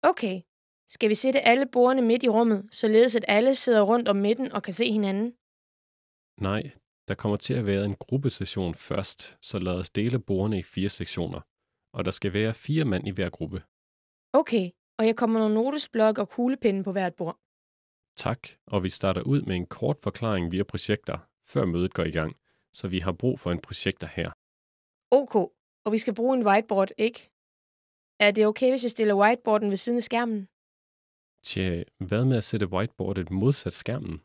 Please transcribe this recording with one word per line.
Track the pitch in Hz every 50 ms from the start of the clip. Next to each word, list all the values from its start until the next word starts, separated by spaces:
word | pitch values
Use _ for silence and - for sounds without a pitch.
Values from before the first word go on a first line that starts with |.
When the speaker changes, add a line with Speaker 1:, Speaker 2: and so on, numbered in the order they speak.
| -
Speaker 1:
Okay. | 302 359 - - 208 185 185 - _ _ _ _ _ _ _ _ _
Skal | - - - 214
vi | 214
sætte | 208 - 262 262 277
alle | - 233 233 254 277 254 -
bordene | 247 247 247 262 262
midt | 247 226 226 247 269
i | 247
rummet, | 208 220 233 233 220 196 196 208
således | - - - 220 214 220 240 254 247
at | 240 - -
alle | 202 208 226 262 269
sidder | 262 - 254 240 214
rundt | 208 196 226 240 240 214
om | 202
midten | 196 196 202 226 233 262 269
og | 254 208 -
kan | - 185
se | - 233 247
hinanden? | 214 214 208 190 190 196 220 240 240 _ _ _ _ _ _ _ _ _ _ _ _ _ _ _ _ _ _ _ _ - 98 95
Speaker 2:
Nej, | 101 107 - 143 - _ _ _ _ _ _ -
der | 98
kommer | - - 107 104 104
til | - - 131
at | 123 113
være | 101 98 98 101
en | 104 98
gruppesession | - - _ - 139 139 135 - - 98 - - - 95 87 80
først, | - - - - - 95 - - _ - - - _
så | - - - 101
lad | 90 92 87
os | 90 92 -
dele | _ 104 104 120 120 123
bordene | 110 - 101 92 95 107 110 95
i | -
fire | - - - 92 101
sektioner. | - - 87 - - - 85 85 87 - - _ _ _ _ _ _ _ _ _ _
Og | - 92
der | 92
skal | 90 - - 101 87
være | 101 107 110 110
fire | - - - 147 156 156
mand | 131 98 90 - -
i |
hver | 95 95 95 87
gruppe. | - - 82 76 90 92 - _ _ _ _ _ _ _ _ _ _ _ _ _ -
Speaker 1:
Okay, | 269 311 - 233 233 185 180 - _ _ _ _ -
og | 220 220
jeg | 226 226
kommer | 247 226 226 226
nogle | 220 214 214
notesblokke | 220 226 262 277 302 - - _ 233 220 220 214 208
og | 208 196
kuglepinde | - - 240 247 269 269 - 226 196 196 190
på | 196
hvert | 185 196 190 175 170
bord. | _ 180 165 170 _ _ _ _ _ _ _ _ _ _ _ _ _ _ _ _
Speaker 2:
Tak, | - - - 113 - - - - _ _
og | - - 101 90
vi | 95
starter | - - - 95 92 90
ud | - 131 139 143
med | - - 95
en | 90 87 -
kort | - - - 131 147 -
forklaring | - 104 - - 117 113 107 95 87 85
via | 87 92 101
projekter, | - - 104 - - 107 - _ - - - - _ _ _ _ _
før | - 151 120
mødet | 95 82 85 90 92 _
går | - 87
i | 82
gang, | 80 85 78 78 - _ _ _ _ _ _ _ _
så | - - 98
vi | 90 92
har | 82 95 87
brug | - - 123 127 -
for | - 90
en | 87 85
projekter | - - - - - - 95 _ 87 78
her. | - - 82 85 - _ _ _ _ _ _ _ _ _ _ _ _ _ _ _
Speaker 1:
Ok, | - 269 285 240 - 220 180 - _ _ _ _ _ _ _
og | 214
vi | 208 226
skal | - - 214
bruge | 208 233 254 269 254
en | 233 208
whiteboard, | 196 214 226 - 214 196 190 190 - -
ikke? | 214 226 233 - - _ _ _ _ _ _ _ _ _ _ _ _ _ _ _ _ _ _ _
Er | 208 208
det | 202 220 214
okay, | 214 214 - 262 254
hvis | 262 269 233
jeg | 240
stiller | 220 - 226 214 202 196
whiteboarden | 202 214 240 247 _ - 214 214 214 208
ved | 196 190
siden | - - 240 240
af | 233
skærmen? | - - 233 240 233 220 208 196 - _ _ _ _ _ _ _ _ _ _ _ _ _ _ _ _ _ _ _
Speaker 2:
Tja, | - - 98 95 92 87 85 87 _ _ _ 98 87
hvad | 104 107 127
med | 131 131 117
at | 104
sætte | - - 107 104 90
whiteboardet | 95 92 101 113 _ _ 95 95 95 95 90 80
modsat | 92 95 101 127 143 - - 92 -
skærmen? | - - - 117 127 - - 82 80 _